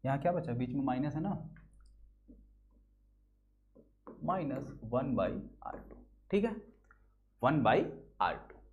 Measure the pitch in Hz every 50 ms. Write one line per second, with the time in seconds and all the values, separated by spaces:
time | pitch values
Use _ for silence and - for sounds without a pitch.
0 | - 131 135 139 - 175 175 135 - - 120 120 123 123 127 143 135 135 127 127
1 | 143 147 143 156 175 202 175 - - - - - - - - - - - - -
2 | - - - _ _ - - - - - - - _ - _ - - _ _ _
3 | _ _ _ _ _ _ _ _ _ _ _ _ _ _ _ - - _ _ _
4 | _ - - - - - 180 190 160 139 131 135 135 - - - 117 113 120 123
5 | 143 143 123 101 95 87 - 95 - - - - - - - - - - - -
6 | - - - _ _ _ - 208 202 - 208 240 - - - _ _ _ - _
7 | _ _ _ _ _ _ _ _ - 127 156 151 120 107 120 - - - - -
8 | - - - - 90 87 - - - - - - - -